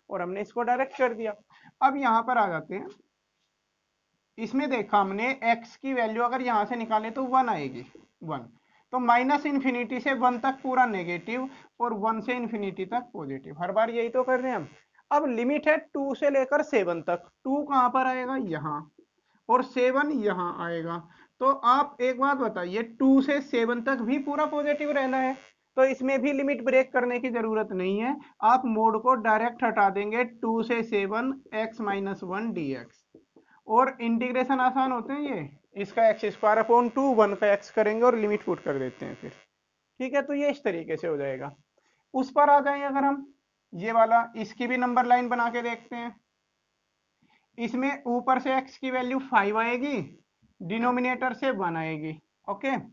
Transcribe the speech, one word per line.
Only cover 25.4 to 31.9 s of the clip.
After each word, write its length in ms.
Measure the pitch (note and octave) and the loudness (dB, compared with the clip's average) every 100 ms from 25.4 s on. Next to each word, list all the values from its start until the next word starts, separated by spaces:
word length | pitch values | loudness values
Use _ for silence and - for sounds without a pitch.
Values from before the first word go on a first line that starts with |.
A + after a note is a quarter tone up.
| G3+ _ _ C4 | -12 _ _ 2
तो 80 | C4+ | 2
इसमें 340 | B3+ B3+ C4+ | 2 0 0
भी 100 | C4+ | 0
limit 300 | C#4 C#4 C4 B3 | 0 0 -2 2
break 260 | B3+ B3+ | 2 2
करने 260 | B3+ B3 A#3+ | 0 0 -2
की 100 | B3+ | -2
जरूरत 420 | A#3 A3 G#3+ G#3 | -2 0 -2 -2
नहीं 280 | F#3 F#3 G3+ | -2 -2 -2
है, 160 | B3 C#4+ - - | -2 -4 -10 0
आप 180 | G#3+ C4 B3+ | 4 4 2
mode 360 | A3 A3 A3 | 2 2 2
को 120 | B3+ B3+ | 2 2
direct 480 | A3 G#3+ A#3 A#3 | 4 2 0 0
हटा 260 | A#3 G#3 G3 | 0 4 2
देंगे, 340 | F#3+ G#3 A#3 | 2 -2 -2
टू 380 | A#3+ - A3+ A3+ | -2 -4 -2 -2
से 180 | A3+ A#3 | 0 -2
seven 500 | A3+ G3+ G3 G#3+ C4 C4+ - G#3+ | 0 -2 0 -2 -4 -6 -8 -6
x 260 | A3+ A3+ | -6 -4
minus 420 | G#3 | -4